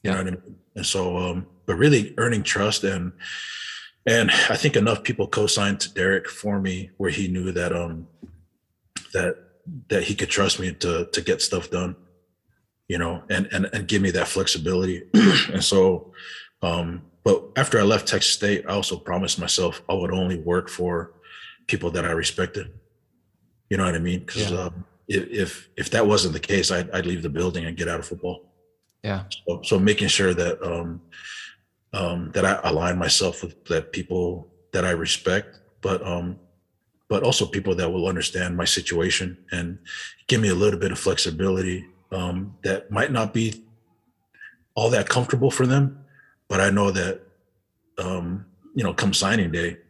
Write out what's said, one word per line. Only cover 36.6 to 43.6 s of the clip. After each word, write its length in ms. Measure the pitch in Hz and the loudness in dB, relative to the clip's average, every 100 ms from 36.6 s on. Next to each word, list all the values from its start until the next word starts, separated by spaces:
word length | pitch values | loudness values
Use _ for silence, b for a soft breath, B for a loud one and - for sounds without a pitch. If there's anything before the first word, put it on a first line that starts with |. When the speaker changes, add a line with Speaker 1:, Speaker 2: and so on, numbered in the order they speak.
| _ _ _ _ _ | _ _ _ _ _
Speaker 1:
but 140 | 101 | 2
also 220 | 120 127 95 | 2 2 0
people 260 | 98 98 92 | -2 -2 0
that 160 | 85 | 0
will 160 | 90 87 | 0 0
understand 480 | 90 - 90 90 87 | -2 -4 -4 -4 -2
my 100 | 85 | 0
situation 720 | - - 87 87 - 90 90 - | 0 0 0 0 0 -4 -10 -10
and 280 | 90 85 95 B B B B - | -6 -6 -10 B B B B 0
give 120 | 123 | 2
me 80 | 107 | 2
a 60 | 90 | 4
little 240 | 104 98 | 2 2
bit 120 | 101 | -2
of 80 | - | 0
flexibility, 840 | 98 92 92 80 95 92 92 92 - _ _ | -2 0 -2 -2 0 0 -2 -4 -10 _ _
um, 440 | 95 90 90 101 - | -6 -4 -6 -8 -8
that 260 | - 95 - | -4 -4 -2
might 200 | 104 143 | -2 0
not 220 | 123 110 | 0 0
be 220 | 113 113 107 | 0 0 -4